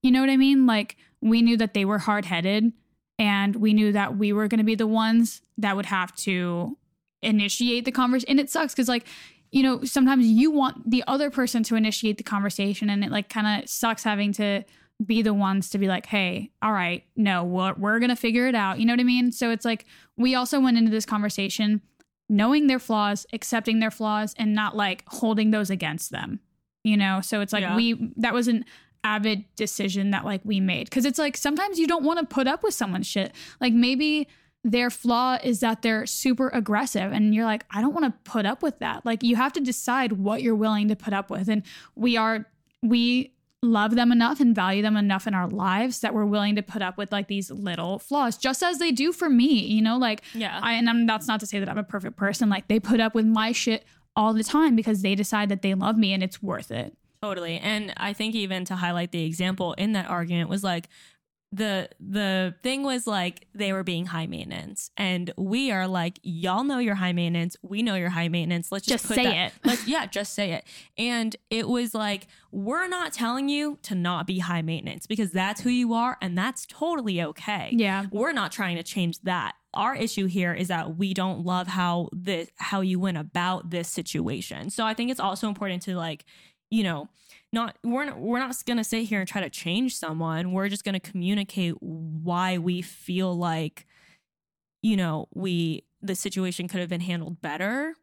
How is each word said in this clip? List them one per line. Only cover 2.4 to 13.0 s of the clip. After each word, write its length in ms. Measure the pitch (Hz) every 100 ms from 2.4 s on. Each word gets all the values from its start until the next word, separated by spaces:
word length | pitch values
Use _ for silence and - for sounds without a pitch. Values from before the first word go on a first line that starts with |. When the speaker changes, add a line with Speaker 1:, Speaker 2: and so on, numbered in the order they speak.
| 180 208 226 - _ _ _ -
Speaker 1:
and 380 | 208 202 202
we 200 | 214 214
knew 180 | 214 214
that 240 | 208 196 202
we 160 | 208
were 160 | 208 214
gonna 160 | 226
be 100 | 214
the 140 | 220 220
ones 520 | 220 220 226 233 - _ -
that 200 | 208 196
would 100 | 202
have 260 | 196 180 -
to 600 | - 180 180 170 175 285 _ _ _ _
initiate 600 | 226 214 202 - 240 240
the 80 | 247
convers-, 320 | 254 254 262
and 160 | 240 277
it 100 | 277
sucks 240 | 330 302
'cause, 140 | - 247
like, 180 | 240 - - - _ _
you 100 | 269
know, 220 | 262 247
sometimes 420 | 269 277 262 269 233
you 240 | 220 302
want 400 | 294 262 - 226
the 140 | 247 -
other 240 | 269 294
person 320 | 277 247 240
to 140 | 214 226
initiate 420 | 220 202 220 208
the 60 |
conversation, 640 | - 208 202 - 196 196 208
and 140 | 202